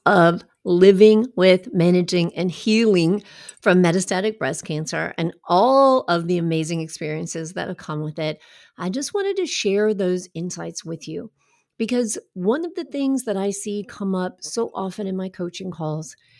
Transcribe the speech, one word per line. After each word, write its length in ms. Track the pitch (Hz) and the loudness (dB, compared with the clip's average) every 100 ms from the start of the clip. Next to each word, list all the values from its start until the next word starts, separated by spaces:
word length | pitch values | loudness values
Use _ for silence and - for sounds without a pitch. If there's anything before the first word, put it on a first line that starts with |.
| 170 | 2
of 380 | 196 170 175 - _ 185 | 6 4 2 -6 _ -2
living 640 | 175 190 190 214 214 247 - | 6 6 8 8 8 2 2
with, 360 | 185 185 185 | 4 4 2
managing, 640 | 185 175 180 175 180 170 - | 2 4 4 2 0 0 -2
and 160 | 180 | -6
healing 720 | - 214 220 220 185 165 208 - - - - | -2 0 2 4 4 2 0 -4 -20 -20 -4
from 200 | 208 185 | 2 4
metastatic 560 | 175 185 185 185 214 220 | 4 2 -2 -2 -4 -4
breast 280 | 135 151 - | -6 -6 -6
cancer 480 | 151 156 156 165 - | -6 -6 -6 -6 -4
and 160 | 165 - - | -6 -6 0
all 560 | 175 240 269 269 262 - | 2 4 4 4 4 2
of 180 | 170 170 | -2 0
the 100 | 175 | -2
amazing 440 | 170 160 156 165 | 0 -2 -2 -6
experiences 720 | 160 - 151 156 170 165 160 | -8 -8 -8 -8 -8 -10 -10
that 160 | 180 - | -8 -10
have 80 | 180 | -10
come 240 | - 151 | -8 -8
with 180 | 156 151 | -6 -6
it, 220 | 156 156 - - _ - | -6 -8 -14 -20 _ -10
I 120 | 180 | -6
just 240 | 240 277 | -6 -6
wanted 240 | 415 392 381 | -4 -2 -2
to 80 | 349 | -4
share 480 | - 202 196 214 | -2 0 2 0
those 340 | 196 180 180 185 | 0 -2 -2 -6
insights 500 | 165 180 170 165 165 | -10 -8 -8 -12 -12
with 240 | 160 165 156 | -12 -12 -10
you. 240 | 175 220 _ _ _ _ - | -12 -12 _ _ _ _ -8
Because 400 | 226 247 220 - - | -2 -2 -2 -6 -12
one 320 | 185 185 294 339 | -4 -2 -2 -4
of 100 | 349 | -8
the 80 | |
things 400 | 254 285 269 269 | -8 -4 -2 -2
that 140 | 233 190 | -4 -4
I 140 | 202 | -4
see 340 | 196 208 202 196 | -6 -8 -8 -10
come 260 | - 196 | -8 -4
up 260 | 185 180 185 | -2 -4 -8
so 280 | - 233 226 | -10 -6 -6
often 340 | - 190 214 190 | -6 -8 -8 -6
in 80 | 185 | -6
my 140 | 185 | -8
coaching 420 | - 175 - 185 | -8 -10 -8 -12
calls 460 | 160 156 156 151 - _ _ | -8 -6 -6 -10 -18 _ _